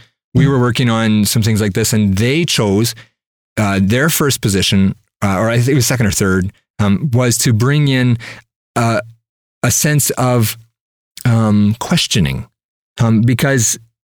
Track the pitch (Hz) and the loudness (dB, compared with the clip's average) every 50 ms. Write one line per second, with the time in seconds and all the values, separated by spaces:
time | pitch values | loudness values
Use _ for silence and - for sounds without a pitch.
0 | - _ _ _ _ _ - 170 151 139 139 123 123 120 113 - 127 117 113 113 | -18 _ _ _ _ _ 0 2 2 2 2 2 0 0 0 0 0 0 0 0
1 | 113 107 107 107 101 - - 120 104 117 110 101 107 104 92 117 110 - 113 107 | 0 0 2 2 0 0 0 0 0 0 0 0 0 0 0 -2 -2 0 0 0
2 | 104 98 95 98 113 123 143 165 175 - - - 113 101 98 104 117 120 - - | 0 0 0 0 0 0 0 0 -2 -2 -2 0 0 2 2 0 0 -2 -4 -10
3 | - _ _ _ _ _ _ _ _ _ _ 113 107 98 98 95 98 95 113 127 | -16 _ _ _ _ _ _ _ _ _ _ -4 -2 0 0 0 0 2 2 2
4 | 151 165 - - 160 139 - - - 110 98 92 85 - 101 98 98 95 - - | 0 0 0 0 0 -2 -2 -2 -2 -2 0 0 0 0 2 2 2 0 -2 -6
5 | _ _ _ _ 104 101 95 90 110 113 117 120 120 135 143 135 117 - 135 120 | _ _ _ _ -4 -2 -2 -2 -2 0 0 0 0 0 0 0 0 0 -2 0
6 | 117 98 - - 104 95 92 95 92 101 - _ _ _ _ - 104 98 101 92 | -2 -2 0 0 0 0 0 0 -2 -4 -6 _ _ _ _ -2 0 0 0 0
7 | - 139 117 127 127 120 117 - - 139 113 104 120 135 147 151 147 139 131 127 | -2 -2 0 0 0 0 0 0 0 0 0 0 0 0 2 2 2 2 0 0
8 | 127 123 117 117 - - - - - _ _ _ _ _ - 123 117 117 113 - | 0 0 0 -2 -4 -10 -20 -20 -20 _ _ _ _ _ -4 -2 -2 0 0 -2
9 | - - - _ _ _ _ _ _ _ _ _ - 123 - - - 151 151 143 | -4 -8 -14 _ _ _ _ _ _ _ _ _ -2 -2 0 0 0 0 0 0
10 | - - - - 127 127 123 120 110 - - - - _ _ _ _ _ _ _ | 0 -2 -2 -2 0 0 2 2 0 -2 -4 -8 -16 _ _ _ _ _ _ _
11 | _ _ _ - - 123 113 113 110 107 104 104 104 101 110 - - - 180 170 | _ _ _ -4 -2 0 2 2 2 2 2 2 2 2 0 -2 -4 -2 -2 -2
12 | - - - 110 80 69 65 62 - - _ _ _ _ _ _ _ _ _ - | -2 -2 -2 -2 -2 -2 -4 -6 -10 -14 _ _ _ _ _ _ _ _ _ -2
13 | 117 113 113 107 117 127 123 - 147 139 139 127 110 - - - - _ _ _ | 0 2 2 2 2 2 0 0 0 0 0 0 0 -2 -4 -6 -12 _ _ _
14 | _ | _